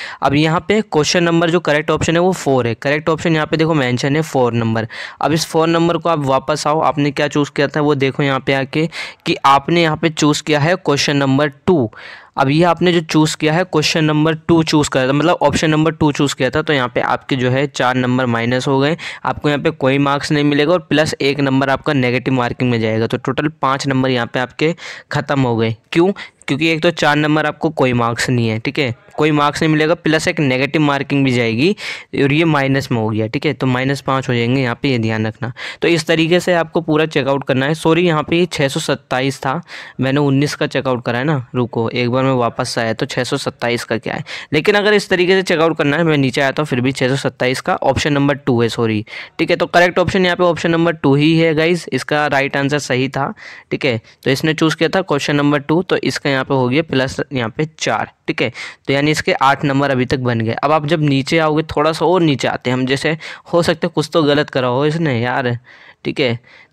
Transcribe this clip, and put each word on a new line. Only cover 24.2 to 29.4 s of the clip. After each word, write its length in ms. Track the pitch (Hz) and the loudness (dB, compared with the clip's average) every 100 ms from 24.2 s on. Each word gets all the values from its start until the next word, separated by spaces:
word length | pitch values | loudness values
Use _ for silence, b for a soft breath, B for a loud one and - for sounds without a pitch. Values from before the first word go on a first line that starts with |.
| 117 | -2
पे 120 | 139 | -4
आपके 360 | 123 - 156 170 B B B | -6 -2 -2 -2 B B B
ख़त्म 300 | 147 143 143 | -6 -2 0
हो 140 | 127 113 | 0 0
गए। 180 | 113 113 - | -2 -4 -4
क्यों? 200 | 160 180 196 B B - | 0 0 0 B B -6
क्योंकि 200 | 135 165 | -2 0
एक 140 | 160 | 2
तो 80 | 175 | 0
चार 240 | 160 156 147 | 2 2 2
नंबर 300 | 151 156 151 | 2 2 0
आपको 240 | 147 160 | -2 -4
कोई 220 | 156 131 | 0 0
मार्क्स 360 | 120 117 117 - | 2 0 -2 -2
नहीं 180 | 123 117 | 0 0
है, 100 | 110 | -2
ठीक 200 | 143 139 | -4 -4
है, 140 | 131 - - - | -4 -4 -10 -2
कोई 140 | 151 | 2
मार्क्स 300 | 151 | 2